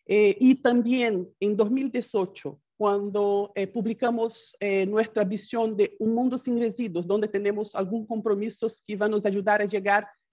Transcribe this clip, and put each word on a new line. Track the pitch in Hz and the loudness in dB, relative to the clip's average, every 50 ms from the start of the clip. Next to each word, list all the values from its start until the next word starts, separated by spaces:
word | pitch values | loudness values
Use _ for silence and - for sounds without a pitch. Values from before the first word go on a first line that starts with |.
| _ - | _ 0
eh, | 196 208 214 202 202 - | 4 4 6 4 4 6
y | 262 254 269 | 6 6 6
también | - - 240 247 240 220 240 254 254 240 226 208 180 180 - - _ | 6 4 2 2 4 2 2 2 2 2 0 0 -2 -4 -6 -8 _
en | 196 208 214 196 | -2 -2 0 2
dos | 214 208 | 2 0
mil | 254 269 269 247 | 0 -2 -2 -2
dieciocho, | 220 247 226 - - 202 185 185 190 - - 139 - - _ _ _ - | -4 -6 -6 -4 -2 -2 -2 -4 -6 -12 -14 -14 -14 -14 _ _ _ -2
cuando, | 208 202 202 202 202 202 196 208 202 202 202 202 202 - - | 0 0 0 0 -2 -2 -2 -2 0 0 0 0 -2 -4 -4
eh, | 202 196 | -6 -6
publicamos, | 196 - 240 190 226 233 - 254 240 240 226 226 226 - - - - - _ | -4 -4 -4 -4 -4 -4 -2 -2 -2 0 -2 -2 -4 -6 -10 -18 -20 -12 _
eh, | 202 202 196 196 190 | -4 -2 0 0 0
nuestra | 196 208 220 226 220 - 220 208 | 0 0 0 -2 0 -2 -2 -2
visión | 185 220 208 - - 247 233 226 220 214 | -2 -2 -6 -8 -6 -4 -2 -2 -2 0
de | 196 208 - - - | 0 0 0 0 -2
un | 220 220 226 | -2 0 0
mundo | 233 254 254 247 254 | 2 0 0 -2 -2
sin | - 262 240 233 | -4 -4 -2 0
residuos, | 240 226 190 - 240 208 160 175 170 175 | 0 -2 -2 -4 -6 -4 -4 -6 -2 0
donde | 202 220 214 214 | 0 0 0 -2
tenemos | 214 196 202 202 214 202 214 214 - | -2 -2 -2 -2 -2 -2 -6 -6 -4
algunos | 202 196 180 220 226 214 - | -6 -4 -4 -4 -6 -6 -6
compromisos | 233 214 196 220 202 202 214 226 - - 226 220 - _ _ | -6 -4 -2 0 0 0 -2 -6 -6 -6 -6 -6 -6 _ _
que | - 208 | -10 -4
van | 190 208 214 | -2 -2 0
a | 214 | 0
nos | 214 208 | 0 0
ayudar | 202 196 202 185 214 208 214 | 0 -2 0 2 2 2 2
a | 208 | 2
llegar | 196 208 196 190 202 202 214 208 - - _ _ _ | -2 -2 -2 0 2 2 2 0 -2 -12 _ _ _